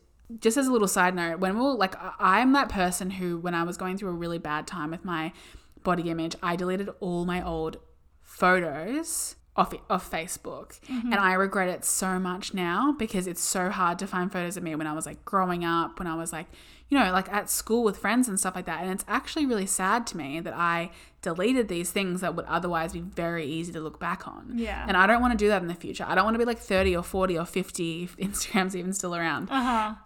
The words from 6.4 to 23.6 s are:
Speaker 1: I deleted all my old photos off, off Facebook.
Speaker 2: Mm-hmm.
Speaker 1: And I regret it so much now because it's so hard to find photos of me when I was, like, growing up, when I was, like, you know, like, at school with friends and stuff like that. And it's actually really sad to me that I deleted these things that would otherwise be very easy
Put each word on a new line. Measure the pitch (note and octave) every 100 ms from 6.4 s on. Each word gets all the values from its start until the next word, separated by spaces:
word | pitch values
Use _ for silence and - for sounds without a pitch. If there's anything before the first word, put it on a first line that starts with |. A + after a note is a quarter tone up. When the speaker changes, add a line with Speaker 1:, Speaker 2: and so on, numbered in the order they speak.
Speaker 1:
I | F3+ F#3
deleted | F3+ F#3 G3+ -
all | F#3+ F3 F3
my | F3+ F3
old | E3 D#3+ - - - _ _
photos | - - F#3 F#3 E3+ C#3+ F3+ C#4+ E4 - - - _ -
off, | G3 - -
off | F#3 -
Facebook. | E3+ F3 - - C3 - - -
Speaker 2:
Mm-hmm. | B3+ A#3+
Speaker 1:
And | A#3
I | F#3+
regret | F#3 G3 G3 F3+
it | -
so | - - F#3+ F#3
much | F3+ F3+ -
now | F#3+ F3 F3+ C#4 D4
because | A3 F#3+ F#3
it's | E3+
so | - F#3+ F#3
hard | G3 F3 F3
to | G3
find | F#3+ F3+
photos | F#3 F3 F3
of |
me | F3
when | D#3 D#3
I |
was, | D#3
like, | D#3 D3+ -
growing | G3 F#3 F3 E3+
up, | E3+ D#3+ -
when | F3+
I |
was, | D#3+ E3
like, | D#3+ E3+ - - - -
you | C#4
know, | G3
like, | F#3 F#3
at | G3+ -
school | - - A#3
with | A3 F#3+
friends | G3+ A#3+ B3
and | F#3+
stuff | F#3+
like | F#3 F3+
that. | D#3+
And | F#3
it's | F#3 -
actually | A#3 - D#4+ C#4
really | A3 F#3+
sad | - F#3+ A#3 A#3
to | E3+
me | C3+ D#3+
that | E3+
I | B2 E3+ E3+ F3 - - _
deleted | F3 E3 G#3 C4 G#3+
these | E3+ F3
things | G#3 F#3+ F3+
that | F3+
would | E3+ -
otherwise | E3+ F3+ E3 E3
be | F3
very | F3 - E3+ E3+
easy | C#3+ D#3+